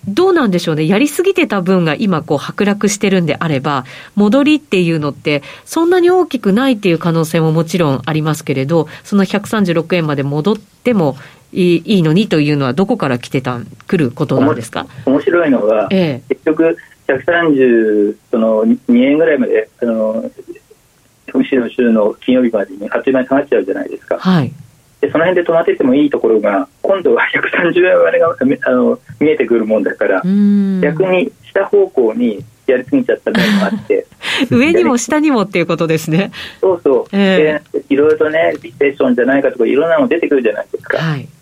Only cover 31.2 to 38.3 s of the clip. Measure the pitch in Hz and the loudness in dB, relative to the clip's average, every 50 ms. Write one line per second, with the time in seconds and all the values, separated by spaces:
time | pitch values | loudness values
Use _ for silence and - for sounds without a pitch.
31.2 | - - - _ - - _ 190 196 - - 202 190 185 - - 120 110 110 117 | -2 -4 -8 _ -20 -4 _ -2 -2 2 2 2 2 2 0 0 0 0 0 0
32.2 | 123 117 104 95 - - _ _ _ - 131 127 127 - 143 135 120 - 110 - | -2 -2 -2 -4 -12 -18 _ _ _ 0 0 0 0 0 -2 0 0 0 -4 -2
33.2 | _ 110 107 220 180 208 208 196 196 196 220 202 - - - - - _ - _ | _ -2 -2 0 0 2 2 0 0 0 -4 -6 -4 -2 -2 -2 -2 _ -20 _
34.2 | - - - - 277 240 262 233 262 311 339 370 349 320 254 240 - - 311 302 | -10 -8 -4 -4 -2 0 2 2 2 2 2 2 2 2 0 -2 -2 -2 -2 0
35.2 | 294 311 269 226 190 202 - 180 165 - 170 156 170 160 160 156 160 160 156 175 | 2 2 2 0 0 -2 -2 -4 -2 -2 -2 -2 0 0 0 -2 -2 -2 -2 -2
36.2 | 196 233 - - - - - - - 190 180 170 - 143 135 117 - - - 202 | -2 -2 -8 -14 -16 -18 -8 -2 0 0 0 0 2 2 2 2 0 -2 -2 0
37.2 | 202 190 190 180 156 151 151 151 - _ - 143 - _ 139 135 147 156 156 151 | 2 2 4 2 2 2 0 -2 -6 _ -8 -8 -4 _ 0 2 4 2 2 2
38.2 | 156 151 | 0 0